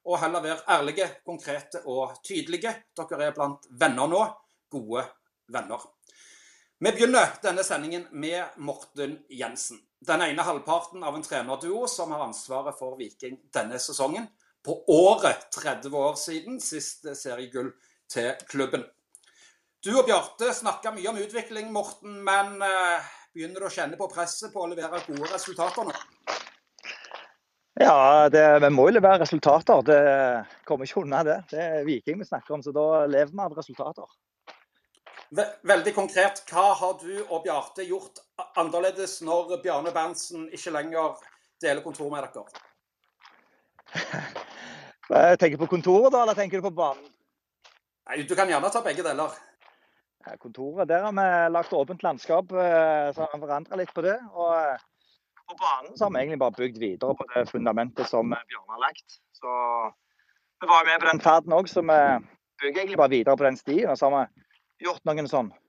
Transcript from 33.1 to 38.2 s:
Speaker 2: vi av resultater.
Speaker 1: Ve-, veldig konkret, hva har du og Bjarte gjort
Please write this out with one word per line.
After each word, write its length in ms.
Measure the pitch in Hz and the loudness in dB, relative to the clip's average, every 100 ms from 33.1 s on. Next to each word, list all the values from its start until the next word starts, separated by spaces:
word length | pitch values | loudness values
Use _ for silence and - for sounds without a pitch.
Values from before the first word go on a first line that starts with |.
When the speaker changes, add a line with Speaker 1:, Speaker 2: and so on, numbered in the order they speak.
| 143 147 | 2 0
Speaker 2:
vi 80 | 190 | -2
av 160 | 190 151 | -8 -8
resultater. 480 | 143 127 139 156 - _ _ _ - - _ _ _ _ - - - | -14 -10 -10 -10 -20 _ _ _ -20 -20 _ _ _ _ -20 -20 -8
Speaker 1:
Ve-, 160 | 151 208 - | -6 -6 -6
veldig 320 | - 185 170 202 | 2 2 2 -2
konkret, 500 | 196 185 190 - - | -2 2 0 0 -4
hva 300 | 165 202 180 | 2 4 4
har 180 | 185 185 | -2 -4
du 240 | 165 196 208 | -10 -10 -8
og 120 | 165 | -6
Bjarte 380 | 180 151 - - | -4 -6 -6 -12
gjort 400 | 185 190 - - | -8 -8 -10 -20